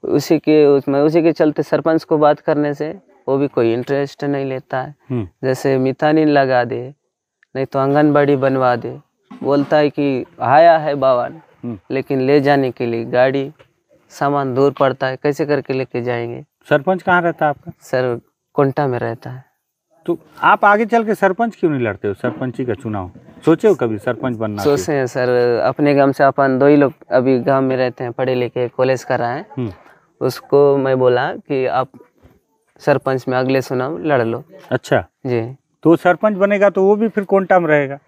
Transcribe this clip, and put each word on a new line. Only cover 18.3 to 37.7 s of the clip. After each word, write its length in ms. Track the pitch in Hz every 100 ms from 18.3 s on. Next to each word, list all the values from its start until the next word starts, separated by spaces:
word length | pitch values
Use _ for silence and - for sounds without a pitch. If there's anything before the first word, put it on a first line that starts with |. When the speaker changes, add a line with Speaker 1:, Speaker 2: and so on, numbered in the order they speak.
| _ _
Speaker 1:
कोंटा 340 | - 139 135 143
में 120 | 120
रहता 300 | 117 113 127
है। 220 | 127 - _ _ _ _ _ -
Speaker 2:
तो 140 | 170 _ -
आप 240 | 160 202 202
आगे 200 | 208 220
चल 180 | 233
के 120 | 220 208
सरपंच 400 | 196 185 233 -
क्यों 160 | 180
नहीं 100 | 143
लड़ते 260 | 113 95 104
हो, 60 |
सरपंची 520 | 98 127 - 131 117 127
का 80 |
चुनाव? 380 | 104 113 104 92 - - - -
सोचे 220 | 165 220
हो 80 | 180
कभी 220 | 117 107
सरपंच 400 | 127 120 131 117
बनना 260 | 110 104
Speaker 1:
सोचे 200 | 101 143
Speaker 2:
चाहिए? 160 | - 147
Speaker 1:
हैं 80 | 127
सर, 520 | 135 123 123 120 117 92
अपने 300 | 135 147 143
गांव 160 | 139
से 120 | 135
अपन 360 | 139 135 139 131
दो 80 | 143
ही 80 | 147
लोग 180 | 139 - -
अभी 280 | 127 127 131
गांव 220 | 135 135
में 160 | 135 131
रहते 260 | 127 120
हैं, 100 | 123
पढ़े 220 | - 131 127
लिखे, 320 | 123 127 120
कॉलेज 360 | - 131 131
कर 160 | - 123
रहे 100 | 120
हैं। 160 | 131 196 -
Speaker 2:
हम्म। 140 | 117 92 _ _ _ _
Speaker 1:
उसको 560 | 131 - - 143 143 139
मैं 220 | 135 131
बोला 340 | 127 123 143
कि 320 | 202 - 139 131
आप 240 | - 131 - - _ _ _ _ _ _ _
सरपंच 480 | - 131 - 131 123
में 100 | 127
अगले 240 | 131 135
चुनाव 360 | 127 131 127 170
लड़ 240 | 165 139
लो। 220 | 113 117 - - -
Speaker 2:
अच्छा। 360 | 127 - 131 90 _ 135
Speaker 1:
जी। 300 | 120 117 135 _ _
Speaker 2:
तो 120 | 156 165
सरपंच 420 | 180 180 214 196
बनेगा 320 | 202 202 202
तो 140 | 196
वो 120 | 190 208
भी 120 | 226
फिर 160 | 214
कोंटा 360 | 196 196 185 185
में 80 |
रहेगा? 320 | 165